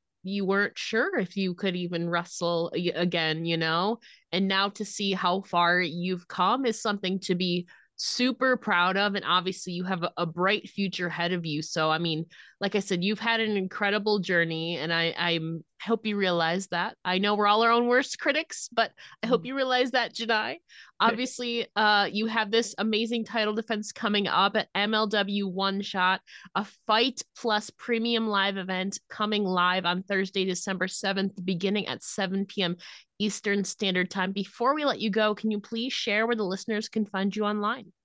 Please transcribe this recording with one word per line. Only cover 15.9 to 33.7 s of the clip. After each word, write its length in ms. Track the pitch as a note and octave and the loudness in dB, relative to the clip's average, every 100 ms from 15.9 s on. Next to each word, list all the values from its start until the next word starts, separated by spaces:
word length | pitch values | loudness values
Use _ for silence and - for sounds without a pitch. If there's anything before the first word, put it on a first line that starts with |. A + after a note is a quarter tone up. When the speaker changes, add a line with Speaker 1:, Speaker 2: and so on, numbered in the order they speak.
| A3+ A3 | -2 0
Speaker 1:
you 100 | G#3 | 0
realize 520 | F#3 F3 D#3+ F3+ F#3+ | 2 2 2 -2 -2
that. 280 | E3+ G3+ - | -4 -4 -4
I 140 | F#3 F#3 | -2 0
know 160 | G3+ | 2
we're 120 | G#3 G3+ | 4 4
all 160 | G#3+ | 6
our 80 | A#3 | 6
own 160 | A#3 A#3+ | 6 6
worst 320 | B3 C#4 - | 4 2 -2
critics, 500 | D#4 C#4+ E4 - - | 0 0 -2 -8 -4
but 200 | A#3 A3+ - - - | 0 -2 -4 -20 -8
I 40 | A3+ | 0
hope 160 | A#3+ | 0
Speaker 2:
Mm. 40 | A#3+ | 0
Speaker 1:
you 80 | |
realize 360 | C4+ C4 B3+ B3+ | -2 2 2 2
that, 240 | B3+ A#3 | 0 0
Janai. 160 | - A3+ | -2 0
Speaker 2:
Right. 280 | A3 A3 D#4 _ - - - | 0 0 -6 _ -20 -12 2
Speaker 1:
Obviously, 640 | A3+ A3+ B3+ - A#3+ A#3 - - | 2 2 -2 -4 -4 -2 -2 2
uh, 320 | G#3+ G#3 F#3+ | 6 6 4
you 160 | G3+ A3 | 0 -2
have 240 | A3+ G#3+ | 0 2
this 240 | A3+ A3+ - | 2 0 -2
amazing 480 | A3 G#3+ A3+ A#3 A3 | 0 0 0 -2 -2
title 260 | A#3 G#3+ | 0 0
defense 380 | G#3+ A3 G#3+ G#3+ | 0 -2 -4 -6
coming 340 | - A3 G#3 G3 | -4 0 2 2
up 300 | D#3+ G3 G#3 | 4 4 2
at 120 | - | -2
M 200 | F#3+ G#3 | -2 0
L 120 | A3 G#3+ | 2 2
W 400 | G#3 G3 G3+ G3 | 0 0 -2 -2
One 360 | F#3 G3 G3 | -2 -2 -2
Shot, 400 | G3+ G3 F#3 F#3 - - - | -2 0 2 2 -4 -20 -6
a 100 | - G#3 - - | -4 -4 -6 0
Fight 360 | A3 C4 B3 - - | 2 2 -2 -10 -6
Plus 320 | A#3+ G#3+ - | -2 0 -2
premium 560 | - - A#3 A#3 A#3 A3 | -8 -2 0 2 0 2
live 300 | G3+ G3 G3 | 2 0 -2
event 420 | F#3 F#3 F#3+ - - | -2 -2 -4 -6 -10
coming 340 | - G#3 G#3 | -4 0 0
live 400 | G3 F#3 F3+ F#3 | 2 2 4 2
on 180 | F3 F3+ | 0 -2
Thursday, 440 | F#3+ G3 F#3+ G3 F#3+ | 0 0 0 0 0
December 420 | F3+ - F#3 F#3 | -2 -4 -2 -4
seventh, 560 | - G3 G3 G3 - | -2 -2 0 -2 -2
beginning 420 | F3+ F3 F#3+ G#3 - | -4 0 0 0 -2
at 160 | B2 | -8
seven 440 | - - F#3+ G3 G3 | -8 -4 -2 -2 -4
P 160 | - | -2
M 160 | F3 F3 - - - - | -2 -2 -10 -20 -16 -4
Eastern 440 | G#3 - G#3 G3+ | -4 -2 0 0
Standard 460 | F#3+ | -2